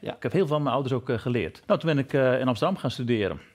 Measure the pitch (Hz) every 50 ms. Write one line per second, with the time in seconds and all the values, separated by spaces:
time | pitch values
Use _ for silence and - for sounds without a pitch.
0 | - - - - - 123 - 180 190 143 151 151 147 135 117 135 139 123 131 123
1 | - - 123 107 - 127 123 120 87 78 - - - - 208 165 - 165 151 139
2 | 135 - - 139 131 127 123 127 131 127 123 - 147 175 190 - - 135 - -
3 | 127 117 120 110 101 90 78 - - - _